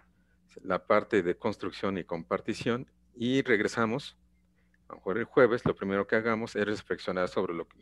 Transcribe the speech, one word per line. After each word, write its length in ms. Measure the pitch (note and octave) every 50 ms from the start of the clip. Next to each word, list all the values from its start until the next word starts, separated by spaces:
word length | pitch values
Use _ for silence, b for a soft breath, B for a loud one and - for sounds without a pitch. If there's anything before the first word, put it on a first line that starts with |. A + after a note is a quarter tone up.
| - _ _ _ _ _ _ _ _ _ _ -
la 240 | - G2 F#2 F2+ -
parte 380 | - G#2+ G#2 G2 - - G#2 F2
de 120 | F2 F2
construcción 640 | - - A#2 G2+ - - F#2+ - - - G2+ F#2+ F#2
y 60 | D#2+
compartición, 840 | - F2 E2 E2 - G#2 F#2 - - A2 - - B2 A#2 B2 C#3+ - _ _ _ _ _
y 260 | - A#2 A#2+ C3 C3+
regresamos, 760 | C3 B2+ A#2+ G2+ G#2 G2 - - A2+ A2 A2+ C#3 - - - _ _ _ _ _ _ _ _ _ _ _ _ _ _ -
a 60 | -
lo 20 | -
mejor 200 | - G2+ F#2+ A2+
el 60 | A#2
jueves, 420 | - - D#3 C3 A2+ A2+ A#2+ -
lo 100 | - F#2
primero 300 | - G2+ G2 G2 G2 G2+
que 100 | - -
hagamos 400 | A2+ A2 A#2 A2+ G#2+ A2+ A2+ -
es 100 | G#2+ G#2
reflexionar 600 | G2+ G#2+ G#2 - - F#2 E2+ - - F#2 F#2 F2+ F2
sobre, 280 | - - F#2+ F2 F2
lo, 120 | E2+ E2 - _ -